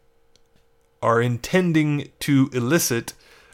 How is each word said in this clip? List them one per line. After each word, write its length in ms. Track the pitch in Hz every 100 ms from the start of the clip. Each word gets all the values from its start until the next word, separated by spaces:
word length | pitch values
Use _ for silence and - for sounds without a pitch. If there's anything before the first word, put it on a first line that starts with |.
| _ _ _ _ _ _ _ _ _ -
are 200 | 117 117
intending 880 | 120 120 - 185 180 160 151 147 - -
to 280 | - 139 135
elicit 600 | 127 120 165 - 120 - - _ - _